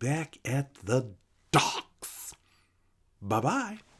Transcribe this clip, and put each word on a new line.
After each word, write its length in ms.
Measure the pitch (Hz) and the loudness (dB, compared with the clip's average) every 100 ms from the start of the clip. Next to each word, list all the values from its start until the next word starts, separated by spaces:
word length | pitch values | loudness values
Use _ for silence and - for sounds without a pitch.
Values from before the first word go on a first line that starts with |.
back 380 | 120 156 156 - | -2 -2 -2 -8
at 300 | - 135 139 - | -4 -2 -2 -6
the 300 | 92 123 117 95 _ _ _ | 0 0 0 -8 _ _ _
docks. 840 | 165 - - - _ - - - - _ _ _ _ _ _ _ - | 4 4 0 -8 _ -12 -10 -12 -14 _ _ _ _ _ _ _ -12
Bye-bye. 580 | 101 110 123 254 233 214 - _ | -2 0 2 0 -2 -8 -16 _